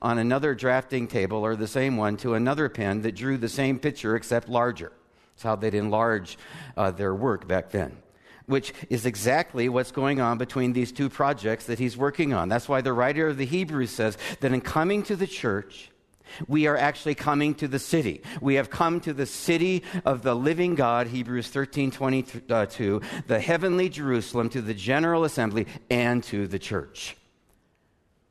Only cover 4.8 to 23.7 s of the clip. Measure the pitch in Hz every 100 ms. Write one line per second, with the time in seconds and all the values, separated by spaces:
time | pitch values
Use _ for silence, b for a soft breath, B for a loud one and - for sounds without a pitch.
4.8 | 82 - _ b b b 113 107 110 104
5.8 | 104 107 117 107 87 - B B B B
6.8 | 98 90 101 95 127 98 - 92 - 101
7.8 | 69 62 - B B B B 135 - -
8.8 | B 123 120 101 107 147 170 127 123 123
9.8 | 123 - 135 139 120 117 123 135 127 123
10.8 | 123 - 135 - 143 139 107 113 - 117
11.8 | 127 120 139 143 147 107 90 117 - 135
12.8 | 131 120 127 147 156 139 127 180 175 147
13.8 | 120 - 110 101 B B - 127 - 156
14.8 | 170 208 196 190 190 - 120 101 - -
15.8 | - _ _ _ B B 156 151 151 147
16.8 | 147 147 156 143 151 143 147 147 147 135
17.8 | - 165 117 73 B 156 139 135 123 -
18.8 | 170 170 165 139 131 - - 165 180 185
19.8 | B 180 - 127 131 120 139 165 180 156
20.8 | 120 120 117 127 117 123 113 135 139 147
21.8 | 135 - 131 131 123 117 - 117 101 -
22.8 | 104 101 B 175 - 113 160 170 185